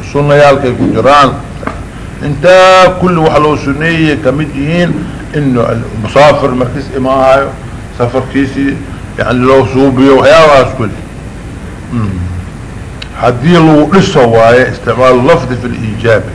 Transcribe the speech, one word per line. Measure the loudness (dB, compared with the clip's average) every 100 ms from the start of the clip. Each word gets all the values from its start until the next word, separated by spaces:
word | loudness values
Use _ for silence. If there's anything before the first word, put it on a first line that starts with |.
| -6
Sunnayaalkay | -4 2 4 4 4 0
ku | -2 -2 0
jiraan. | 2 4 2 -2 -12 -12 -12 -12 -14 -14 -16 -10 -8
Intaa | 0 4 6 6 6 4 2
kulli | 0 2
wax | 2 2
loo | 0 0
sunneeyey | -4 -2 -2 0 0 0
ka | -2
mid | -2 -6 -6
yihiin | -4 -2 -2 -2 -6 -10 -8 -4
inuu | 0 0
al-, | 0 -4 -6 -8
musaafir | 0 4 4 4 -2
markiis | -2 -4 -6 -8 -6
imaahayo, | -2 2 4 2 0 -8 -14 -14 -14 -6
safarkiisii, | -4 -2 -4 -4 -4 -2 -4 -6 -10 -14 -12 -6
yani, | -4 0 4
loo | 4 2
suubiyo, | 2 2 4 4 4
waxyaabahaas | 6 6 6 4 2 -4
kulli. | -6 -8 -14 -16 -14 -14 -14 -14 -14 -14 -8
Hmm. | -6 -4 -6 -6 -8 -10 -14 -14 -14 -14 -14 -14 -2
Haddii | -2 0 2
lagu | 4 4 4 4
dhiso | 2 2 2 4
waaye, | 4 4 4 2
isticmaal | -2 -4 0 2 4 4
lafdi | 2 0 -6
fil | -6 -6 -6
iijaabi. | -4 0 0 -2